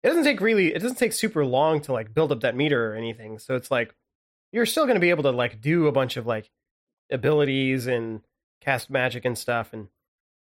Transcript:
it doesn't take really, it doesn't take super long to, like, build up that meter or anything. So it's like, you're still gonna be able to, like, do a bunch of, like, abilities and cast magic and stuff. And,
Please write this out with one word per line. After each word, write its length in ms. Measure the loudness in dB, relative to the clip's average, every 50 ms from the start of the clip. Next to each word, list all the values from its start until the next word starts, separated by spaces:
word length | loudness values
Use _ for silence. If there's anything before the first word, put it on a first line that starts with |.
it 60 | 2
doesn't 160 | 2 2 4 2
take 160 | 2 2 2
really, 340 | 2 2 4 4 2 2 0
it 80 | -2
doesn't 160 | -4 -4 -2
take 160 | -2 -2 -2 0
super 320 | -2 -4 -2 0 0 0
long 360 | 2 2 2 4 4 2 0
to, 120 | -2 -2 -4
like, 200 | -4 -4 -2 0
build 180 | 0 0 0
up 80 | 0 0
that 160 | 0 -2 0
meter 360 | 0 0 2 2 0 0 -2
or 40 | -4
anything. 420 | -6 -6 -8 -8 -10 -12 -14 -14
So 180 | -14 -6 -4 -4
it's 140 | -4 -2 -2
like, 240 | 0 0 -2 -2 -8 _ _ _ _ _ _ _ _ _ _ _ -2
you're 120 | 0 0
still 220 | 0 2 0 2
gonna 140 | 4 4 4
be 80 | 4 4
able 140 | 2 4 2
to, 80 | 0
like, 280 | 2 2 -2 -2 -4 -4
do 280 | -2 0 2 4 4
a 40 | 4
bunch 240 | 2 2 0 0 -4
of, 100 | -8 -4
like, 240 | -4 -4 -4 -6 _ _ _ _ _ _ _ _ _ _ _ _ _
abilities 760 | -6 -2 0 2 2 2 2 2 0 0 0 0 0 -2 -2
and 360 | -2 -2 -2 -2 -4 -8 -10 _ _ _ _ _ _ _ _
cast 280 | -4 -2 -2 -2 -4 _
magic 360 | -2 0 0 0 -2 -2 -4
and 120 | -4 -4
stuff. 360 | -4 -4 -2 -2 -2 -4 -6 -12
And, 160 | -14 -14 -14 _ _ _ _ _ _ _ _ _ _ _ _ _